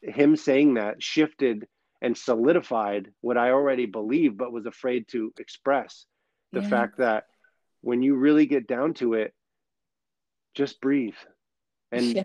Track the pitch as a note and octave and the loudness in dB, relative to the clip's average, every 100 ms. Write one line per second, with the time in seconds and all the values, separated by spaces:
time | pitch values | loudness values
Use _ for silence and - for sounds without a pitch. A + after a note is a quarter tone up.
0 | - A2 C#3+ D#3 - C3+ D3 A#2+ G#2 G#2+ | -4 2 4 4 2 4 4 2 -2 -6
1 | - D#3 D#3 - C3 G#2+ A2 _ _ _ | -4 0 0 0 -2 -2 -8 _ _ _
2 | B2 A2+ - A2+ B2 E3+ - A#2 G#2 G2+ | -4 -2 -2 2 2 2 0 -2 -2 -4
3 | F#2+ _ A#2+ A#2+ B2 C3+ C#3+ B2+ A#2 A2 | -8 _ -4 0 2 2 2 -2 -4 -6
4 | G#2+ D3 D3+ G2+ B2 A#2 A2+ - C3 B2 | -2 2 2 0 -8 -8 -10 -8 -4 -4
5 | G#2+ A#2+ A2 - - - C3+ C#3 - - | -4 -6 -6 -10 -20 -6 -2 -2 -2 -14
6 | _ _ _ _ _ - G2+ A#2+ A#2 - | _ _ _ _ _ -8 -2 0 -2 -2
7 | B2 G#2+ - _ _ _ _ _ - A#2+ | -2 -2 -6 _ _ _ _ _ -4 0
8 | C3+ C3+ C#3+ D3+ D3 C#3 A2 B2 C#3+ - | 2 2 4 4 4 0 -2 -4 -4 -2
9 | A#2+ A2+ G#2+ - _ _ _ _ _ _ | -2 0 -2 -8 _ _ _ _ _ _
10 | _ _ _ _ _ - C#3 - C3+ C#3+ | _ _ _ _ _ -6 -6 -4 -2 0
11 | A2+ - - _ _ _ _ _ _ A#2+ | -2 -8 -20 _ _ _ _ _ _ -2
12 | A#2+ A#2 | 0 -2